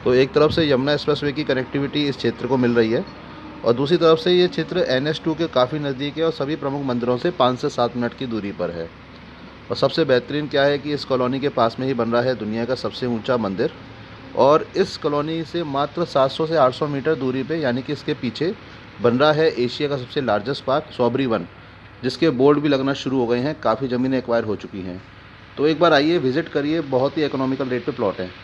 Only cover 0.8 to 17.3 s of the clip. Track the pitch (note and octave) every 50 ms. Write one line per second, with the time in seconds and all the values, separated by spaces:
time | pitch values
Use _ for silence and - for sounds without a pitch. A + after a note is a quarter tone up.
0.8 | C3 C#3+ D3 C#3+ - - D3 C#3 C#3+ C#3+ C3+ C#3 D3+ - C#3 B2+ B2+ B2 - C#3+
1.8 | C#3 C#3 C#3 D3 D3 C#3+ C3+ - - A#2 A2+ - A#2+ A#2+ C3+ C3 B2 A#2+ A#2+ A#2
2.8 | A2+ A2 A2+ C3+ G3 - - - - - - - - - - - - - - A#2+
3.8 | C#3 C#3+ F3+ E3+ E3 D#3+ D#3+ D#3+ D#3+ F#3 F3+ F3+ F3+ F3 F3 - D#3+ D#3+ E3+ F3+
4.8 | F3 - C3 B2+ C#3 D3+ D#3+ D3+ - E3 D#3 D3+ E3+ D#3 - B2+ B2 B2 D3 D3+
5.8 | D3 C#3+ C3+ B2+ C#3 C#3+ B2+ D3+ D#3+ E3 D#3+ - C#3+ C#3 D#3 D3+ C#3 C#3 C3+ C#3+
6.8 | C#3+ C3+ B2 B2 A#2 A#2+ B2 B2 - F3 - - C3 B2 B2+ A#2+ - D3 - -
7.8 | A#2+ A#2+ - B2 A#2+ A#2+ - - C3+ B2+ A2+ A2 G2 G2+ F#2+ E2+ F2 E2 E2+ E2+
8.8 | E2 E2 - - - - - - - - - - - - - - - - A#2 -
9.8 | - C#3 - - D#3+ C#3 C3 B2 A#2+ - C#3 D3 D3+ C#3+ - C#3+ C#3 C#3+ C#3+ C#3+
10.8 | - D3 D3 C#3 - - C3+ B2+ B2+ B2 C3 C3+ C3 C#3+ - - A#2 A2+ - -
11.8 | B2+ C3 C#3 A#2+ A#2 A2+ A#2 A#2+ A#2+ C3 B2+ G#2+ G#2+ G#2 G#2+ A#2 A#2 A#2 C3 B2
12.8 | - A2 - - - B2 A#2+ A2+ G#2 - B2+ B2 A2 G2 F#2+ F2+ B2 E3 - -
13.8 | - - - - - - - - - - - - A#2 C3+ D3 D#3 D3 - - D#3
14.8 | G3 F#3+ - - - D#3 D3 D3 D3 D#3 D#3+ E3 E3 - - E3+ F3 D3+ C#3 C#3
15.8 | C#3+ D3 - - F3 - - C#3+ C3 C3+ C3+ - D#3+ D#3 E3 D#3 C3+ B2+ B2+ -
16.8 | D#3+ D3 D3 C#3 A#2+ D#3 D#3+ - C#3+ B2+